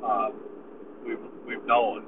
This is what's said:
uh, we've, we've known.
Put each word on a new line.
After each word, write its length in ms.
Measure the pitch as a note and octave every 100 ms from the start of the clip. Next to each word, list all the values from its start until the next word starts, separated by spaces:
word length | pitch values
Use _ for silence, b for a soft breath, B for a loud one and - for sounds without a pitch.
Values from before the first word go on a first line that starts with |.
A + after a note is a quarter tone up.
uh, 260 | B2 G#2 G#2+ G2+ - - - - - - A#2+
we've, 120 | A2+ - - A#2+
we've 200 | B2 -
known. 380 | A#2+ A2+ F#2